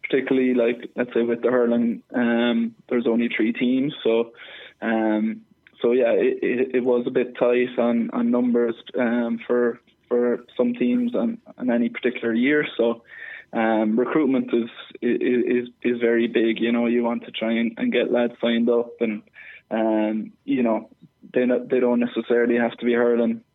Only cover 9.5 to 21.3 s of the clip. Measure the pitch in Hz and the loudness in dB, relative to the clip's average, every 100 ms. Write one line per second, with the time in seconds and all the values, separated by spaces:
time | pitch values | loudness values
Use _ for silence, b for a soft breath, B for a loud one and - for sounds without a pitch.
9.5 | 123 120 117 _ _ _ 120 120 120 - | 0 0 -2 _ _ _ 0 2 -2 -6
10.5 | - 123 120 123 123 120 110 113 113 - | -2 -2 2 0 0 0 0 -2 -4 -14
11.5 | - 127 120 117 - 127 - 117 113 127 | -8 -2 0 0 -2 -4 -2 -2 2 2
12.5 | 151 147 - 117 117 B B B B B | 2 0 0 0 0 B B B B B
13.5 | 113 113 110 110 110 123 156 139 131 120 | -2 0 2 2 0 2 2 2 0 0
14.5 | 120 117 - - - 120 113 - 123 - | -2 -2 -10 -20 -6 -2 0 0 0 0
15.5 | 123 123 _ 123 120 117 117 117 120 113 | -2 -4 _ -4 0 2 2 2 2 0
16.5 | 107 113 120 120 120 117 117 - - 113 | 0 0 0 2 0 0 -4 -8 -6 -2
17.5 | 113 117 - 123 120 113 120 120 120 120 | 0 -2 -2 -2 0 0 0 0 0 -2
18.5 | 117 117 120 117 - 113 107 - B B | 2 2 2 0 -4 -4 -4 -10 B B
19.5 | B _ 110 110 110 107 110 104 - - | B _ -2 0 2 0 -2 -6 -12 -4
20.5 | 139 117 110 - _ - _ - | 0 0 0 -4 _ -20 _ -6